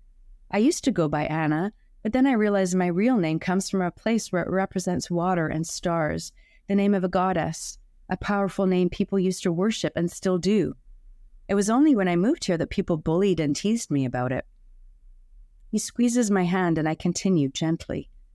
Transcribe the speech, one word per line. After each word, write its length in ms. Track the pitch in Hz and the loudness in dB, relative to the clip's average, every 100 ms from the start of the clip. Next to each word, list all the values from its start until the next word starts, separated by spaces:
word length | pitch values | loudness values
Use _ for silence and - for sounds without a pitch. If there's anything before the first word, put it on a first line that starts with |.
| - - - - - | -20 -20 -20 -20 -6
"I 100 | 202 | 0
used 260 | 240 359 294 | 2 2 0
to 60 | |
go 180 | 180 156 | 0 0
by 160 | 151 151 | 0 -2
Anna, 480 | 156 156 151 190 - _ - | -2 0 0 -2 -8 _ -10
but 120 | 220 | -4
then 120 | 254 269 | 2 2
I 60 | |
realized 440 | 240 208 202 185 185 | 4 2 2 2 0
my 120 | 180 | 0
real 300 | 175 226 247 | 2 2 2
name 220 | 160 160 | 0 -2
comes 300 | - 190 - | 0 -2 -2
from 120 | 190 | -2
a 100 | 180 | -2
place 400 | - - 226 - | -4 -2 -2 0
where 120 | 180 | -4
it 60 | - | -2
represents 640 | 185 190 190 180 180 - | -2 -2 -4 -2 -4 -2
water 360 | 175 175 180 156 | -2 0 0 0
and 200 | 151 165 | -4 -6
stars, 640 | - 180 170 151 165 - - - _ - | -6 -4 -2 -2 -4 -10 -16 -20 _ -4
the 80 | 202 | 0
name 180 | 202 | 2
of 100 | 202 | 2
a 60 | 180 | 0
goddess, 680 | 185 185 175 160 165 - - - _ - | 0 0 0 -2 -6 -12 -16 -20 _ -8
a 80 | - | -6
powerful 500 | - 202 196 - 190 | -2 0 0 0 2
name 240 | 180 180 | 2 0
people 300 | - 202 196 | 0 -2 0
used 240 | 185 180 | 0 0
to 80 | 185 | -2
worship 420 | 170 202 214 160 - | 0 0 0 -4 -2
and 120 | 170 | -4
still 280 | - 190 185 | -2 -2 0
do. 400 | 175 214 160 - - - - - - - - | 2 2 0 -4 -16 -20 -20 -20 -20 -20 -2
It 60 | 202 | 0
was 140 | 202 | 2
only 240 | 233 311 | 4 4
when 140 | 247 185 | 4 4
I 80 | 175 | 2
moved 300 | 196 330 - | 2 0 0
here 120 | 165 | -2
that 120 | - | 0
people 260 | - 185 165 | -2 -2 -2
bullied 460 | 160 165 202 170 | 0 2 2 2
and 120 | 147 | 0
teased 380 | 143 202 233 - | -2 0 -2 0
me 140 | 143 131 | -2 0
about 260 | 127 127 | -2 -2
it." 140 | 127 - - - - - - - - - - - - - | -4 -6 -16 -20 -20 -20 -20 -20 -20 -20 -20 -20 -20 -6
He 80 | 214 | -4
squeezes 540 | - - 240 233 226 | -4 0 0 2 2
my 140 | 202 175 | 2 2
hand 320 | 190 175 160 | 2 0 0
and 100 | 156 | 0
I 80 | 156 | -2
continue 540 | 175 175 190 180 139 | -2 -2 2 2 0
gently. 600 | - 165 165 - - - - - | -2 -2 -2 -4 -10 -10 -18 -20